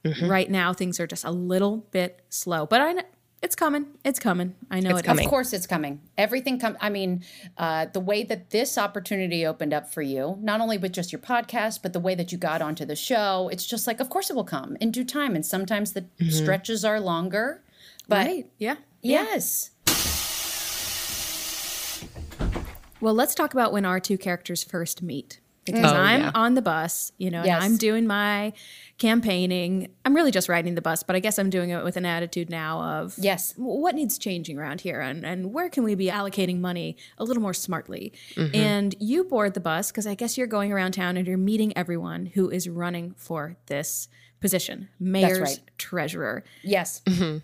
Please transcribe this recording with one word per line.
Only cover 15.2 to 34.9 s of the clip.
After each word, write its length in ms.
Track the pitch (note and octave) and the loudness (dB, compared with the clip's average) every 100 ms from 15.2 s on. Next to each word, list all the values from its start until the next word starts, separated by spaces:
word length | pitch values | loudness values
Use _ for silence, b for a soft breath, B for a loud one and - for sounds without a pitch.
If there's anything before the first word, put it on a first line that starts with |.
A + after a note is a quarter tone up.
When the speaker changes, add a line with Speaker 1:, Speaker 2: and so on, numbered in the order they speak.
| C#4 E3+ | 0 0
Speaker 3:
And 100 | E3 | 0
sometimes 460 | F#3+ F#3+ G#3 G#3 | -2 0 -2 -2
the 80 | G3 | -4
Speaker 1:
Mm-hmm. 280 | F3+ - E3+ | -10 -2 2
Speaker 3:
stretches 540 | D#3 D#3 F#3+ F#3+ A3 | 4 2 2 0 0
are 140 | G#3+ G#3+ | 2 0
longer. 640 | F#3+ E3 F#3 G3+ A#3+ E4 B B B B - | 0 0 0 -2 -2 -6 B B B B 0
But 180 | G3+ C4 | 2 2
Speaker 2:
Right. 240 | F4+ - _ | -2 -6 _
Yeah. 160 | G#3+ D4 - _ | -4 -4 -10 _
Yeah. 200 | A#3 D4 A4 | 2 4 4
Speaker 3:
yes. 400 | F4 - - - _ - - - - - - - - - - - - - - - - - - - - - - - - - - - - - - - - | 0 0 -4 -6 _ 0 2 0 -2 -4 -4 -6 -6 -6 -6 -6 -6 -6 -6 -6 -6 -8 -8 -8 -8 -8 -10 -12 -12 -12 -2 -2 -2 -6 -12 -20 -2
Speaker 2:
Well, 140 | A3 | 2
let's 200 | A3 D4+ | 4 2
talk 180 | - D4+ | 2 0
about 200 | C4 A3+ | 4 2
when 120 | G#3 | 2
our 140 | F#3+ F#3 | 2 0
two 180 | F#3 F#3+ | 0 0
characters 460 | F#3+ F3 - F3 | 0 -2 -4 -6
first 400 | - F3+ E3 - | -4 -4 -4 -6
meet. 380 | F3 D3 - - _ _ | -6 -6 -10 -20 _ _
Because 280 | - A3 E3 | -2 6 6
Speaker 1:
Oh, 40 | D3 | 8
Speaker 2:
I'm 260 | F#3+ B3+ | 6 4
Speaker 1:
yeah. 80 | - | 2
Speaker 2:
on 200 | A3+ A#3 | 2 4
the 80 | B3+ | 4
bus, 500 | G#3 D#3+ E3+ - - _ | 2 0 -2 -4 -8 _
you 120 | F#3 | -4
know, 80 | E3+ | 2
and 80 | F3 | 2
Speaker 3:
Yes. 160 | E3+ | 4
Speaker 2:
I'm 140 | F#3+ A3+ | 4 4
doing 280 | A3 A3 | 4 4
my 480 | A3+ G3+ G#3 G3+ G#3+ G#3+ B B B - | 2 4 2 2 -2 -6 B B B 2
campaigning. 920 | A3+ A#3 A3 F3+ F3+ F3+ F3 F#3+ F#3 - | 4 6 4 2 2 2 2 0 -2 -2
I'm 80 | B3+ | 4
really 200 | D4 D4+ | 6 6
just 160 | F#3+ - | 4 4
riding 260 | F3 E3+ | 2 2
the 80 | E3+ | 0
bus, 220 | D#3+ D#3+ | 0 -2
but 100 | - | 0
I 60 | F#3 | 0
guess 180 | G#3+ G#3+ | 2 2
I'm 120 | G3 | 2
doing 200 | F#3 F3 | 2 0
it 140 | F3 | -2
with 120 | F3 F3+ | -2 -2
an 80 | |
attitude 460 | F3+ E3+ E3+ F3 E3+ | -2 -2 -2 -4 -6
now 320 | E3 D#3 D#3+ | -6 -4 -4
of 320 | D#3+ D3+ E3+ - | -4 -4 -6 -2
Speaker 3:
Yes. 360 | G3 F3 - | 0 0 -4
Speaker 2:
"W-, 280 | - B3 C4+ | -6 -4 0
what 140 | E4+ | 0
needs 240 | D#4 B3+ - | 0 -2 -2
changing 400 | G#3 F3 E3 C#3+ | -4 -4 -6 -8
around 220 | D3+ D#3+ | -8 -6
here 200 | F#3 | -6